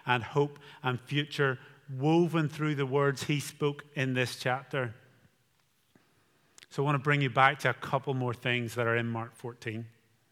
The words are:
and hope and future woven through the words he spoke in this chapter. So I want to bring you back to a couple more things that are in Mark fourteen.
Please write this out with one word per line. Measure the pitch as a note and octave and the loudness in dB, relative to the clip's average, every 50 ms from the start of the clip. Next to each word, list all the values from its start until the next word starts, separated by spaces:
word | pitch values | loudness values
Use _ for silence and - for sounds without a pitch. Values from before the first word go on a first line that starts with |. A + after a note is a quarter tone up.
| - | -2
and | - B2 B2 G#2+ | 0 0 0 0
hope | - - C#3+ C#3+ D3 - - - - - - | -2 0 0 0 0 -2 -10 -20 -20 -18 -6
and | - C3 B2 A#2+ | -2 -2 -2 -2
future | - - C#3+ C#3+ D3+ D#3 - - C#3+ C3+ C3 - - - - - _ - | -4 -4 -2 -2 -2 -2 -2 0 0 0 0 -2 -8 -16 -20 -20 _ -12
woven | C3+ C3 C3+ D3+ D#3+ E3+ F3 E3 C#3+ E3 D#3 C#3 | -6 -2 2 4 4 4 4 4 2 0 0 0
through | D3+ D3+ D3+ D3+ D3+ | -2 -2 -2 -2 -2
the | C3+ C#3+ | -2 -2
words | C3 C3 C#3+ C#3 C#3+ C#3+ - - | 0 2 2 2 2 2 0 -2
he | - D3+ C#3+ | -2 -2 -2
spoke | C#3 - - - D3+ D3 C#3+ C#3+ - - - | -2 -6 -6 -2 -2 -2 -2 -4 -10 -10 -4
in | D3+ C3 C3 B2+ | -2 -2 0 0
this | B2+ B2+ A#2 - - | 0 0 0 -2 -4
chapter. | - C3 B2 C3+ C#3 - - C#3+ B2+ A#2 G#2+ - - _ _ _ _ _ _ _ _ _ _ _ _ _ _ _ _ _ _ _ _ _ _ _ _ _ _ _ _ _ _ - - _ | -2 -2 -2 -2 -4 -6 -4 -4 -4 -4 -8 -12 -20 _ _ _ _ _ _ _ _ _ _ _ _ _ _ _ _ _ _ _ _ _ _ _ _ _ _ _ _ _ _ -20 -20 _
So | - - | -6 -2
I | C#3 | 0
want | C#3+ D3 | 0 0
to | C#3 A#2 | 0 2
bring | D3 D3 C#3+ | 2 2 2
you | C#3+ C3 | 2 2
back | A2 C#3 C3+ C3+ D3 C#3+ | 6 6 6 6 6 4
to | - C3 | 0 -2
a | A#2+ | -2
couple | - - - - C3+ B2+ D3 C3+ | -2 -4 -4 -2 -2 -2 -2 -2
more | C3 B2+ B2 A#2 | -2 -2 -2 -4
things | - - B2+ B2 B2 A#2+ A2+ G#2+ | -2 -2 -2 0 0 -2 -4 -4
that | A#2 A#2+ A2+ | -2 0 2
are | A#2 | 2
in | A#2 A#2 A#2 | 0 0 -2
Mark | A#2 A2+ A2+ A#2 - | -4 -6 -8 -10 -12
fourteen. | - - A#2+ A#2 - - A#2 G#2+ A2+ A#2 A2 - _ _ _ _ _ _ _ | -14 -14 -14 -14 -10 -10 -8 -8 -8 -10 -12 -16 _ _ _ _ _ _ _